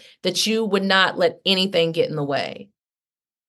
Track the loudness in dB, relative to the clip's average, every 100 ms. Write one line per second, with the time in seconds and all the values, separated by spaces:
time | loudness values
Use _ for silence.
0 | -12 _ -4 -2 0 0 0 0 2 2
1 | 2 2 0 0 0 0 2 0 0 0
2 | -2 -2 -4 -4 -4 -10 -18 _ _ _
3 | _ _ _ _